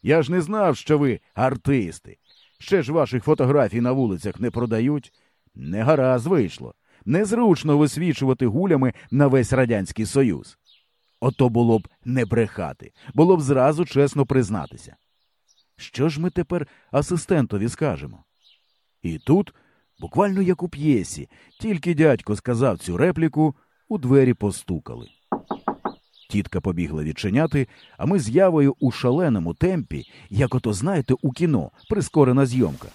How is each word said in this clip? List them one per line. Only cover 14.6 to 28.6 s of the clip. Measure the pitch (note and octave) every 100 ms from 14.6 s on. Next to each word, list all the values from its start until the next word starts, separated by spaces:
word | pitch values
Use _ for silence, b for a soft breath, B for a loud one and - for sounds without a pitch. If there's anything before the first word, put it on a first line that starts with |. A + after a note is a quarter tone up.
| C#2 - - - _ _ _ _ _ _ _ _
Що | - - D3+
ж | C#3+
ми | F3
тепер | F3+ E3+ F3 C#3+ b b
асистентові | C3 C#3+ F3 - F3 A#2+ G#2 A2
скажемо? | - - D#2+ C#2 G#1+ _ _ _ _ _ _ _ _
І | - D#2+
тут, | - A#2 - _ _ _ _ _
буквально | - - G3+ F#3+
як | F#3 F3+
у | E3+
п'єсі, | C#3 D3+ B2 E2+ - C#2 b b _
тільки | A3 F#3 F3
дядько | D#3 D#3+ A#2+ - G#2
сказав | - A#2 C3 F2
цю | - F2
репліку, | D#3 D#3 D#3+ C#3+ D#3 - _ _ _
у | G#3+
двері | B2 C#3 B2+
постукали. | A#2+ G#2 F#2 - E2+ - A#1 A1+ _ _ - - - - - - - _ _ _
Тітка | G#2 - F2+
побігла | F#2+ E2+ E2 D#2
відчиняти, | D2+ D2+ G#2 A2 D#3+ C#3+ B2+ b b b
а | G#2
ми | G3
з | A2
Явою | C3 F#3+ D#3+